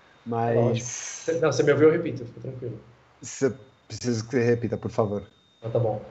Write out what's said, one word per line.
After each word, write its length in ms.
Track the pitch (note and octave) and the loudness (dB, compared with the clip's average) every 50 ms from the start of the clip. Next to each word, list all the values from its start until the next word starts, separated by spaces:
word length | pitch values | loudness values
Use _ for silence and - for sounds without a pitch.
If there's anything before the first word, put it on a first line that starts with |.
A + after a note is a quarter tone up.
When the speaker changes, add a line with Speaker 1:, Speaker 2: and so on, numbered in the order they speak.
| - _ - _ _ | -20 _ -20 _ _
Speaker 1:
Mas 300 | A#2 A#2 A2+ A2+ A#2 A#2 | -6 -2 0 0 2 4
Speaker 2:
Lógico. 840 | A#2 A#2 B2+ A#2 A#2 - - - - - - - - - - E3 E3 | 4 4 4 2 0 -2 -6 -8 -10 -10 -12 -12 -8 -4 -4 -2 2
Não, 120 | D#3+ D3+ C3 | 2 2 2
você 100 | A#2+ D3+ | 4 4
me 100 | D3 D3 | 4 6
ouviu, 160 | D3 D3+ D#3 | 6 6 6
eu 40 | D#3 | 6
repito, 320 | F3 E3+ D3+ B2 - - | 4 2 -4 -6 -8 -10
fica 160 | - - - | -12 -14 -14
tranquilo. 380 | A#2+ B2+ B2+ - - A#2+ G#2+ G#2 - - - _ _ _ _ _ - | -12 -12 -12 -10 -10 -10 -10 -12 -14 -20 -20 _ _ _ _ _ -16
Speaker 1:
Cê, 300 | B2 - - - C3 G2+ - - - - _ _ | -16 -4 0 0 0 0 -2 -10 -20 -20 _ _
preciso 380 | - - G#2 - B2 A#2+ A2+ G#2+ | -14 -12 -6 -4 -2 -2 -2 -2
que 60 | - | -2
você 120 | - C3 A#2 | 0 2 4
repita, 340 | A#2+ A#2+ A#2 A#2+ G#2+ G#2 | 4 4 2 2 -2 -4
por 140 | G2+ - G#2+ | -4 -4 -4
favor. 320 | - - A#2 G2+ G2+ G2+ G2 - - _ _ _ _ _ | 0 0 0 0 -2 -4 -6 -10 -16 _ _ _ _ _
Speaker 2:
Então 120 | - A#2 | -8 -2
tá 80 | B2 B2 | 0 0
bom. 240 | A2+ A2 G#2 G#2+ - - | 0 0 -2 -4 -8 -12